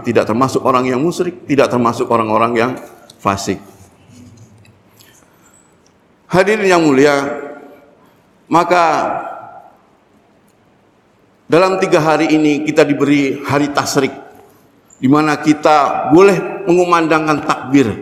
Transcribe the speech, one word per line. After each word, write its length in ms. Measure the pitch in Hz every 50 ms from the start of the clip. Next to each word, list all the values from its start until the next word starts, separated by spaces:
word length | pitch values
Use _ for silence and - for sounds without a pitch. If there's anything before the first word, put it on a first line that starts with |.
| -
tidak 160 | 123 117 113 95
termasuk 400 | - 107 117 135 127 - 139 -
orang 240 | 123 131 127 123
yang 160 | 131 127 123 147
musyrik, 400 | 175 165 - 180 175 - - -
tidak 240 | - 135 135 131
termasuk 400 | - - 123 120 117 117 117 127
orang-orang 480 | 117 117 113 110 107 107 110 113 117 120
yang 160 | 113 117 127 131 131 - - - - - _ - _
fasik. 400 | - 107 98 98 - - 95 - - - - - - - _ _ _ _ - - - - - - - _ _ _ _ _ _ _ _ _ _ _ - _ _ _ _ _ _ _ _ _ _ _ _ _ _ _ _ _ _ _ _ _ _ _ _ _
Hadirin 400 | - 175 196 196 214 214 202 190
yang 120 | 180 175 165
mulia, 440 | 151 135 131 143 147 143 139 139 143 - - - - - - - - - - - _ _ _ _ _ _ _ _ _ _ _ _
maka 380 | _ - 170 175 180 180 175 170 160 151 139 - - - - - - - - - - - - - - _ _ _ _ _ _ _ _ _ _ _ _ _ _ _ _ _ _ _ _ _ _ _ _ _ _ _ _ _ _ _ _ _ _ _ _
dalam 320 | 143 160 185 190 190 -
tiga 160 | 185 170 156
hari 320 | 170 151 160 156 147 160 147
ini 320 | 151 156 151 151 147 143
kita 240 | 151 151 147 156 151
diberi 560 | 143 143 135 143 139 147 143 143 135 123 131
hari 320 | - - 131 143 147 143 143
tasyrik, 400 | 147 131 - - 147 135 131 - - - - - - - - _ _ _ _ _ _ _ _ _ _
di 80 | - 127
mana 240 | 143 151 156 156 147 143
kita 680 | - 156 151 147 - 165 156 147 139 131 - - - - 139
boleh 480 | 175 196 196 190 165 - - - - - 175
mengumandangkan 720 | 175 180 180 175 170 170 165 156 160 156 156 156 151 143
takbir. 480 | 147 160 143 - - 123 135 143 131 110 92 92